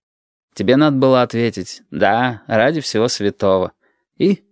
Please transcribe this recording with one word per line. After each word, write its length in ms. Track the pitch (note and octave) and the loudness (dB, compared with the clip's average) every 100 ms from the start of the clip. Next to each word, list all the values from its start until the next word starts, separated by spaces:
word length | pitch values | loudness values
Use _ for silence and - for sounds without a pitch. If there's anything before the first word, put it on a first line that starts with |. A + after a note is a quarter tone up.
| _ _ _ _ _ | _ _ _ _ _
Тебе 220 | - G2+ C3+ | -6 0 2
надо 200 | D3+ C3+ | 2 2
было 260 | C3+ B2+ | 2 2
ответить: 600 | A#2+ A#2 A#2 G#2 F2 - _ | 2 -2 -4 -4 -12 -14 _
«Да, 520 | D2+ G2 A2+ B2+ A2 - | -2 0 2 -2 -4 -4
ради 340 | A2 B2 D#3+ | 0 0 0
всего 280 | - G#2+ A#2+ | -4 -2 -2
святого», 640 | - G2+ - G2 F#2+ F#2 _ _ _ _ - | -2 -4 -2 0 0 -2 _ _ _ _ -2
и 280 | F3+ G3+ _ | 0 0 _